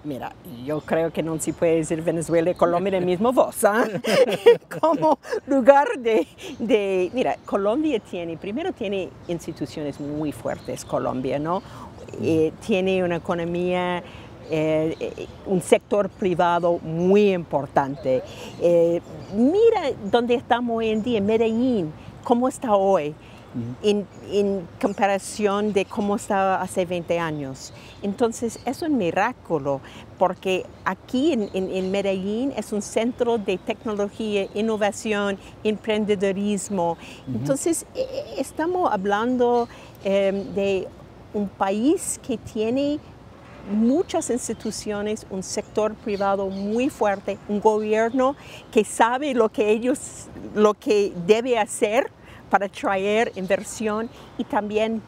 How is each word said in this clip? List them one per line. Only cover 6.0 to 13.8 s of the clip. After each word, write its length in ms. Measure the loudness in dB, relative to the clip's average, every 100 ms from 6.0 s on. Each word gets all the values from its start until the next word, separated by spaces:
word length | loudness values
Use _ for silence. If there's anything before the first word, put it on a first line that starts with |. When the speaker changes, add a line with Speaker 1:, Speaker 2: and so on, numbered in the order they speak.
| 2 2 0 -8 -16 -8
Speaker 1:
de, 500 | 2 2 4 2 0
mira, 220 | 0 0 -2 -2
Colombia 540 | 0 2 0 0 -2
tiene, 380 | -4 -8 -8 -8
primero 340 | -6 -6 -6
tiene 380 | -6 -6 -4 -6 -10 -8
instituciones 720 | -8 -6 -8 -8 -6 -8 -8
muy 320 | -8 -4 -6
fuertes, 540 | -6 -8 -8 -8 -10 -4
Colombia, 540 | -4 -2 -4 -2 -2
¿no? 220 | -2 -4 -4 -16 -16 -16 -16 -6
Eh, 320 | 0 2 2 -2 -2
tiene 380 | 0 2 2
una 140 | 0 -2
economía, 800 | -2 -4 -2 -2 0 0